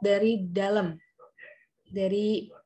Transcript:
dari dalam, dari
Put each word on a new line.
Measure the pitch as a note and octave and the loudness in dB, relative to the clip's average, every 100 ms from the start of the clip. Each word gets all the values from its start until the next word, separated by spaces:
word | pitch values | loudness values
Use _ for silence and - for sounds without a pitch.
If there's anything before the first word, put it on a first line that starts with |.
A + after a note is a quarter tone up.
| G3+ | 2
dari | G3+ A3 A3+ F3+ | 2 2 0 -2
dalam, | F3 G3 G#3+ F3+ D#3+ _ _ - _ - - _ _ - | -2 0 0 -2 -4 _ _ -20 _ -20 -20 _ _ -12
dari | F#3+ F#3+ G3+ G#3+ G#3+ - - | -4 -2 0 0 -2 -6 -16